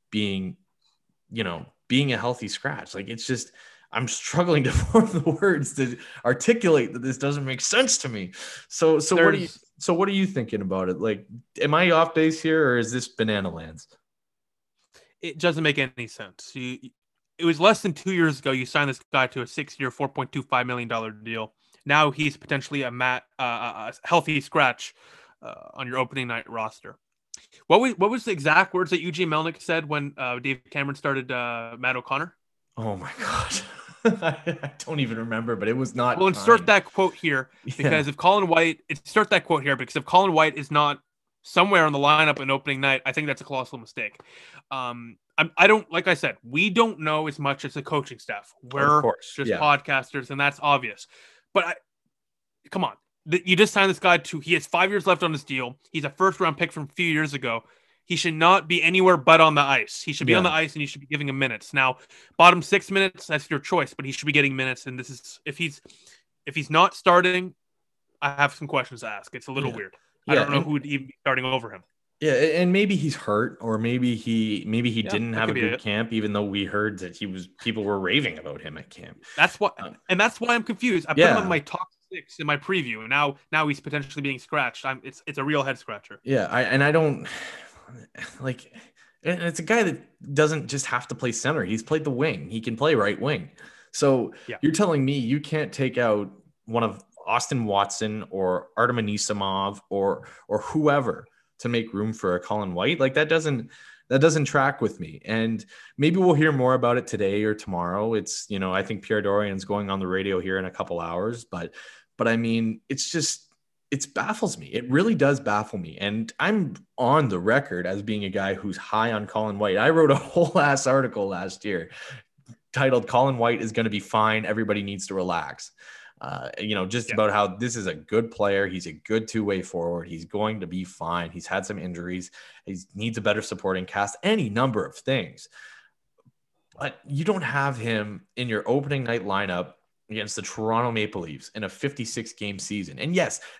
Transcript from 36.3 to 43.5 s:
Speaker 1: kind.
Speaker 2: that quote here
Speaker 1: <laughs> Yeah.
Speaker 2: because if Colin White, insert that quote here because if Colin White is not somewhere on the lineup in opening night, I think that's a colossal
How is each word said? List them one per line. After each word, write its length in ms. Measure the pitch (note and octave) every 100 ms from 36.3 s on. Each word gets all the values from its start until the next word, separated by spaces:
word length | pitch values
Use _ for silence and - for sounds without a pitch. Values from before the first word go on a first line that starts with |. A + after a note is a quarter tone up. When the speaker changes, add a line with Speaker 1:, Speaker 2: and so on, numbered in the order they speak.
| E3+ G#3 A3+
Speaker 1:
kind. 80 | F3
Speaker 2:
that 180 | G3+ -
quote 280 | - F#3 -
here 340 | D#3+ C3+ C3 _
Speaker 1:
<laughs> 80 | -
Yeah. 100 | -
Speaker 2:
because 300 | C#3+ D#3 C#3+
if 100 | C#3+
Colin 300 | F3 G#3 F#3
White, 320 | E3 E3 D#3 -
insert 400 | D3+ - G#3+ G#3
that 140 | F#3+ -
quote 180 | D#3
here 120 | C#3+ C3
because 200 | B2+ C#3+
if 100 | -
Colin 280 | F3+ G3
White 240 | D#3 D#3 D#3
is 140 | C#3+
not 280 | D3 D3 C#3 _ _ _ _
somewhere 440 | - F3 G3 F#3+ D#3
on 80 |
the 60 | C#3+
lineup 400 | C#3+ D3+ D#3 C#3+
in 100 | C3+
opening 320 | C#3 C#3+ C3+
night, 200 | C#3 C3+ C3+
I 60 |
think 160 | C#3+ D3
that's 140 | C3
a 40 |
colossal 320 | -